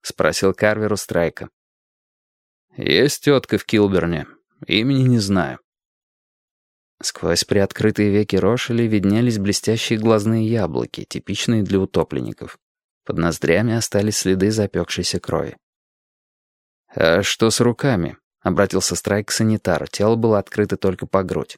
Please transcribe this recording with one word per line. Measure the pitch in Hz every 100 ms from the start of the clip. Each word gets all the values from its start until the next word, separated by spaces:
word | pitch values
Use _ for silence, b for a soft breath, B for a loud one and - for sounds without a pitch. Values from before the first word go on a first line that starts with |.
спросил | - - 87 87 95
Карвер | 95 107 107 107
у | 101
Страйка. | - 87 82 - - _ _ _ _ _ _ _ _ _ _ _ _ -
«Есть | - 78 139 -
тётка | 147 139 - 104
в |
Килберне. | - 110 101 95 85 82 - _ _ _ -
Имени | 95 123 135
не | 127 120
знаю». | 98 98 71 62 _ _ _ _ _ _ _ _ _ _ _ _ _ _
Сквозь | - - 87 87
приоткрытые | - 101 98 - 107 107 104
веки | 101 104 95
Рошели | 95 123 - 117
виднелись | 117 107 95 107 123 110
блестящие | 98 98 - 110 - 113
глазные | 110 110 104 113 110
яблоки, | 117 87 65 60 - -
типичные | - - 98 - 113
для | 92 95
утопленников. | 95 92 78 67 58 53 60 - _ _ _ _ -
Под | 82
ноздрями | 85 80 71 85 113
остались | 113 - 104 104 101
следы | 92 95 98
запёкшейся | 110 101 95 87 - 87 -
крови. | - 95 71 - _ _ _ _ _ _ _ _ _ _ _ _ _
«А | - 82 85
что | 98 - 113
с | -
руками?» — | 120 113 147 107 80 - _ _
обратился | - 87 98 92 - 87
Страйк | - 104 107
к |
санитару. | - 110 110 - 80 69
Тело | - 104 113
было | 113 104
открыто | - - 104 95
только | 98 92 -
по | 98
грудь. | 92 85 -